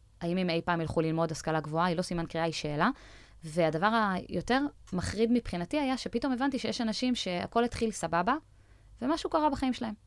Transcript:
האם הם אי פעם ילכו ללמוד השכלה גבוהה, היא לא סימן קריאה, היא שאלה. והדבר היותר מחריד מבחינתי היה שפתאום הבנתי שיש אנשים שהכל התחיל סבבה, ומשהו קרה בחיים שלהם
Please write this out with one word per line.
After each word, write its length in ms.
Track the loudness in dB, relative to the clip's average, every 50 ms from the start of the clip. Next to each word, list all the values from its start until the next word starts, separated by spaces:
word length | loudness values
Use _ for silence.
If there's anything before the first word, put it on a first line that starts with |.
| -18 -20 -14 -6
האם 160 | -4 -2 0
הם 120 | 0 2 0
אי 120 | 0 0 0
פעם 160 | 0 0 0
ילכו 200 | 0 0 0 0
ללמוד 300 | 2 2 2 2 0 0
השכלה 280 | -2 -4 -2 0 0 0
גבוהה, 260 | 0 0 0 0 2
היא 120 | 2 2
לא 40 | 0
סימן 240 | -2 -2 -2 -4 -4
קריאה, 200 | -2 -2 -2 -2
היא 80 | -2 -2
שאלה. 360 | -2 -4 -2 0 2 2 2 0 -2 -8 -20 -20 -20 -20 -20 -20 -14 -14
והדבר 640 | -4 0 2 2 2 2 2 2 2 2 2 2 2 0
היותר 480 | -2 -4 -4 -4 -4 0 2 2 2 2 0 -4 -8 -10 -6 -4
מחריד 360 | -4 -4 -2 0 2 2 4 4
מבחינתי 460 | 2 0 -2 -4 -4 -4 -2 -2 0
היה 180 | 0 0 0
שפתאום 360 | -2 -4 -4 -4 -2 0 0 0
הבנתי 260 | 0 0 0 0 -2
שיש 220 | -2 -4 -2 -2
אנשים 340 | -2 -2 -2 0 0 0 0
שהכל 480 | 0 -2 -2 -2 -2 -4 0 2 2 2
התחיל 280 | 2 0 0 -2 -2
סבבה, 440 | -2 -2 -2 0 0 2 2 2 0 0 -4 -10 -20 -20 -20 -20 -20 -20 -20 -20 -12 -4
ומשהו 280 | -2 -2 0 0 0 0
קרה 200 | 2 2 2 2
בחיים 240 | 2 2 0 0 0
שלהם 200 | -2 -4 -8 -8 -10 _